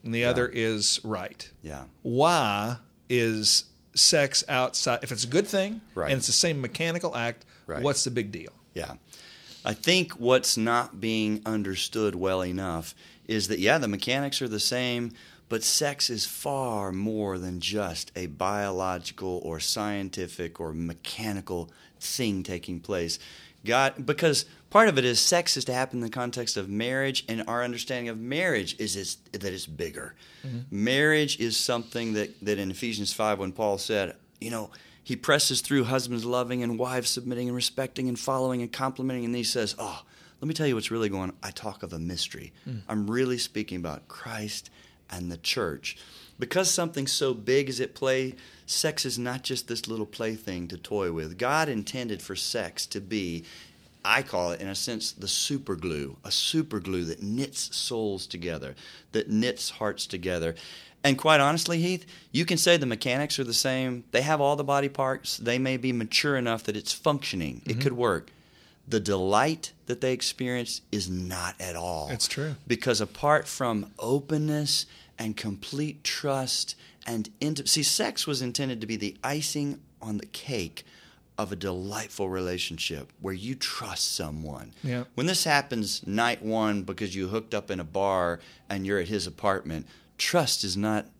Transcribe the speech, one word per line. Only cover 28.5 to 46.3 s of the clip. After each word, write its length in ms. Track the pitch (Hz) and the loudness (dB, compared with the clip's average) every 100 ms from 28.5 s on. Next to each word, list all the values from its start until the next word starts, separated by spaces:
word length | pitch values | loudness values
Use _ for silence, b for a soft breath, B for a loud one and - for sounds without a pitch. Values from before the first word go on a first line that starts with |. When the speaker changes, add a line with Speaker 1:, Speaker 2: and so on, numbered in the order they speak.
| 123 87 - | 2 0 -4
Speaker 2:
is 180 | 107 95 | -2 -2
it's, 200 | 92 - - | -4 -8 -8
that 120 | 101 98 | -6 -4
it's 140 | 92 82 | -6 -8
bigger. 480 | 76 85 73 69 - B B 135 | -6 -6 -6 -12 -14 B B -10
Speaker 1:
Mm-hmm. 120 | 120 127 | -8 -6
Speaker 2:
Marriage 680 | 101 110 135 151 156 147 - | 0 2 6 6 6 4 2
is 180 | 117 110 | 0 0
something 560 | - 120 113 120 117 | 2 0 -2 -4 0
that, 160 | 107 104 - | 0 0 -4
that 160 | 101 101 | 0 0
in 120 | 95 | 0
Ephesians 420 | 92 120 107 101 | -2 -4 -2 -4
five, 260 | - 107 101 | 0 2 2
when 140 | 95 | -2
Paul 240 | 90 107 98 | 0 0 0
said, 400 | - 110 92 - _ _ | 2 2 0 -4 _ _
you 100 | 110 | -6
know, 200 | 117 104 B B B | -6 -8 B B B
he 140 | - 120 | -6 -4
presses 440 | - 147 - 127 | 4 4 6 2
through 220 | - 143 | 4 4
husbands 400 | 117 131 123 120 | 4 2 0 -4
loving 380 | 117 123 120 123 | 0 0 0 0
and 160 | 120 113 | 0 0
wives 320 | 123 127 120 | 0 0 0
submitting 380 | - 123 123 123 | -2 -2 -4 -2
and 80 | 123 | 0
respecting 520 | 120 - 131 - 127 | -2 -2 -4 -2 -2
and 100 | 120 | 0
following 440 | - 135 131 127 | 0 2 2 0
and 100 | 117 | -2
complimenting, 520 | - 131 131 131 127 | -2 -2 -2 -2 -2
and 100 | 117 | -2
he 80 | 123 | 0
says, 320 | 110 123 104 - | 0 0 0 -2
"Oh, 240 | 101 - - b b b | -6 -8 -14 b b b
let 60 | 147 | -4
me 80 | |
tell 120 | 156 151 | 0 2
you 80 | 117 | 2
what's 140 | 107 | 0
really 180 | 113 107 | 0 0
going 220 | 98 92 | 0 -4
on. 60 | - | -6
I 80 | 98 | -10
talk 320 | - 110 95 | -8 -10 -8
of 100 | 90 | -8
a 60 | 82 | -6
mystery." 540 | 85 87 - - - - B | -4 -2 -4 -6 -14 -14 B
Speaker 1:
Mm. 140 | 117 98 | -10 -4
Speaker 2:
I'm 220 | 110 101 | -2 0
really 280 | 117 127 123 | 2 2 0
speaking 400 | - 107 107 90 | -2 -4 -4 -4
about 280 | 85 73 - | -4 -6 -12
Christ 600 | - - 113 107 - - b b b _ | -14 -10 -6 -6 -8 -12 b b b _
and 220 | 90 87 | -8 -6
the 60 | 85 | -4
church. 580 | - - 92 71 - - B B B | -2 0 -2 -4 -8 -12 B B B